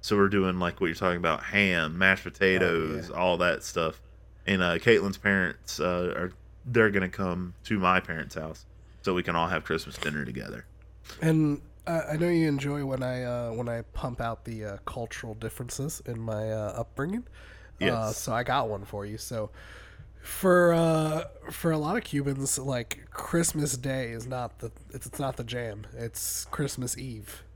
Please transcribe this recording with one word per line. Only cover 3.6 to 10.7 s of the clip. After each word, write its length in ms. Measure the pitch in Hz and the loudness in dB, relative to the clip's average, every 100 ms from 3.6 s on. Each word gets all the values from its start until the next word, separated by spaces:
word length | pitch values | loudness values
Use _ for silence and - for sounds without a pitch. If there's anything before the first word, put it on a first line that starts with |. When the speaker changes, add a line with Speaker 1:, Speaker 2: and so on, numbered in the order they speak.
Speaker 1:
stuff. 380 | - - 80 - - - - - - | -2 -2 -2 -2 -16 -20 -20 -10 0
And, 160 | 98 | 2
uh, 160 | 87 85 | 4 2
Caitlin's 400 | - 113 98 95 | 6 6 6 0
parents, 600 | 104 98 90 - - - | 2 4 2 -2 -10 -2
uh, 360 | 82 90 90 - | 0 2 0 -2
are, 160 | 90 - - - | -4 -8 -20 -16
they're 260 | - 120 110 | -2 4 6
gonna 180 | 101 92 | 6 0
come 440 | - 95 87 90 87 | -2 -2 -2 -4 -10
to 140 | - 107 | -2 2
my 220 | 90 92 | 6 4
parents' 340 | - 82 73 | 2 -6 -6
house 300 | - 78 78 - - - - | -8 -8 -10 -16 -20 -20 -8
so 100 | - | 0
we 80 | 90 | 0
can 140 | 87 85 | 2 2
all 120 | 82 | 2
have 160 | 85 | 0
Christmas 320 | - 80 - - | 0 -4 -4 -6
dinner 260 | 76 73 | -4 -4
together. 400 | 65 64 55 - - | -6 -6 -8 -12 -14